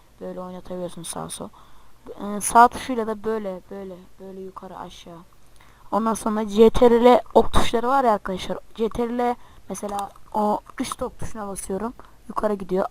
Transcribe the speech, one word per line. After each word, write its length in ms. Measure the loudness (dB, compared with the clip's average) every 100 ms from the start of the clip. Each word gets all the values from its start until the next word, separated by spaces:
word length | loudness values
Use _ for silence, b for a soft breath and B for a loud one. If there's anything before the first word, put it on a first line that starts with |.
| -20 -16
böyle 200 | -14 -12
oynatabiliyorsunuz 680 | -14 -14 -12 -10 -10 -10 -10
sağ 220 | -10 -10
sol. 200 | -12 -14 -18 B B B -20 -18 -12
Ee, 200 | -8 -6
sağ 260 | 2 6 6
tuşuyla 400 | 4 -8 -6 -6
da 160 | -6
böyle 380 | -6 -6 -8 -12 -14
böyle 240 | -16 -14 -18 -20 -20
böyle 220 | -18 -16
yukarı 380 | -16 -16 -16 -16
aşağı. 380 | -16 -18 -20 -20 -20 -20 -20 b b b b
Ondan 220 | -2 -2
sonra 340 | -2 -2 -4 0
C 220 | 6 6
T 200 | 8 6
R 160 | 8 8
L 160 | 6 4
ok 200 | 2 6
tuşları 340 | 6 6 2 0
var 160 | 2
ya 100 | 2
arkadaşlar. 440 | 0 -2 -8 -8 -10 -10 -6
C 140 | -4
T 200 | -4 -4
R 80 | -2
L 180 | -2 -4 B B -14
mesela 400 | -10 -8 -8 -10 -12 -8
o 260 | -2 -2 -2 -6 -10
üst 220 | -8 -8
ok 180 | -10 -6
tuşuna 280 | -6 -6 -8
basıyorum. 460 | -10 -8 -6 -8 -10 B B -12
Yukarı 240 | -4 -2
gidiyor. 320 | -2 -4 -2 0